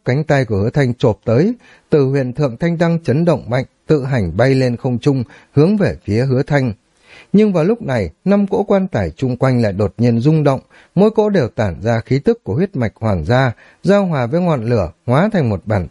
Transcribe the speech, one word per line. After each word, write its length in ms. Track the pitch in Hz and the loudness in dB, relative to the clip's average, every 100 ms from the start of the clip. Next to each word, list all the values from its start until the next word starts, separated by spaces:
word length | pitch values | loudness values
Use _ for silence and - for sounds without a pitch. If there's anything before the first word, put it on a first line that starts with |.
| - | -2
cánh 180 | 131 | -2
tay 220 | 160 143 123 | 0 0 0
của 120 | 98 | 0
Hứa 120 | 110 | 0
Thanh 240 | 147 131 | 0 -2
chộp 260 | 117 127 101 - | 0 0 0 0
tới, 280 | 117 196 247 - - _ | 2 2 -2 -12 -20 _
Tử 160 | 156 131 | 0 2
Huyền 280 | 139 127 | 0 -4
Thượng 240 | 120 143 117 | -2 -4 -2
Thanh 200 | 170 165 | -4 0
Đăng 260 | 170 165 | 0 0
chấn 220 | 165 131 170 | 0 0 0
động 240 | 147 107 | 0 -2
mạnh, 160 | 127 - _ - | -4 -4 _ -2
tự 180 | 151 131 | 0 0
hành 320 | 135 87 87 | -2 -2 0
bay 180 | 131 131 | 2 2
lên 220 | 127 120 | 0 -2
không 220 | 131 120 | -4 -2
trung, 240 | 147 135 117 - _ | 0 -2 -4 -12 _
hướng 260 | - 165 208 | 2 2 2
về 200 | 147 - | -2 -4
phía 220 | - 107 135 | -4 -2 0
Hứa 180 | 127 | 0
Thanh. 300 | 143 143 127 98 _ _ _ - - | 0 0 -2 -6 _ _ _ -20 0
Nhưng 200 | 202 214 | 2 4
vào 100 | 175 | 2
lúc 180 | 165 233 | 0 -2
này, 280 | 135 123 82 - 185 | -2 -2 -4 -4 0
năm 220 | 202 196 | 0 0
cỗ 160 | 190 | -2
quan 240 | 208 196 190 | 0 0 0
tài 240 | 117 85 | -2 -4
chung 260 | - 131 123 | -4 -4 0
quanh 240 | 131 123 | 0 2
lại 120 | 110 | 0
đột 200 | 95 101 - | 0 -4 0
nhiên 220 | 120 117 | 0 2
rung 240 | 139 160 | 2 2
động, 160 | 143 135 - _ _ - | 2 -2 -6 _ _ 2
mỗi 160 | 214 | 2
cỗ 180 | 220 214 | 2 0
đều 180 | 196 113 | 0 0
tản 340 | - 104 80 | -2 -4 -2
ra 180 | 107 113 | -2 -2
khí 200 | - 135 | -2 -2
tức 240 | 226 233 | 0 -2
của 100 | - | -4
huyết 220 | 117 196 135 | -4 -4 -4
mạch 180 | 113 - | -6 -4
hoàng 260 | 113 92 76 | -2 -2 0
gia, 260 | 127 131 - - _ | 0 0 -4 -16 _
giao 220 | 160 202 185 | 0 0 0
hòa 200 | 147 117 | -2 -2
với 160 | 165 | -2
ngọn 240 | 180 143 110 | 0 -2 0
lửa, 260 | 120 82 - - | -2 -2 -6 -2
hóa 240 | 131 208 | 0 0
thành 160 | 202 123 | 0 0
một 120 | 95 101 | -2 -2
bàn 220 | 107 80 | -4 -2